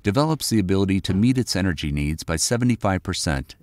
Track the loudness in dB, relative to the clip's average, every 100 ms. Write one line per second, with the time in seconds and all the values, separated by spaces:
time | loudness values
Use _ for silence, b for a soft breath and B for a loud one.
0 | 0 2 2 0 0 0 2 2 2 0
1 | 0 2 2 2 -2 -2 -2 -2 -2 -2
2 | -2 -4 -4 -2 0 0 0 0 0 0
3 | -2 -4 -2 -2 -4 -10